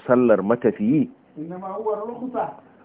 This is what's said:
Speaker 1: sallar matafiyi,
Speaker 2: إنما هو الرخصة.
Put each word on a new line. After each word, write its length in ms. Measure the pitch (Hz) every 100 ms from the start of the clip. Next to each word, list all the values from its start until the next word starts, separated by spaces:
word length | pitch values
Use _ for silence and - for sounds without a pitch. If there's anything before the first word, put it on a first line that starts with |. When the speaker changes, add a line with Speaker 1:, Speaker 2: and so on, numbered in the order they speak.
| -
Speaker 1:
sallar 340 | 123 120 104
matafiyi, 680 | 98 120 113 101 107 151 - - _ 151
Speaker 2:
إنما 300 | 165 185 190
هو 260 | 202 220
الرخصة. 560 | 202 226 240 254 233 - - - -